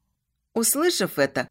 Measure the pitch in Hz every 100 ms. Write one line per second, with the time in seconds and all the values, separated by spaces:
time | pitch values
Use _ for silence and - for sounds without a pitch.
0 | _ _ _ _ _ 226 226 277 349 349
1 | 185 - 139 135 -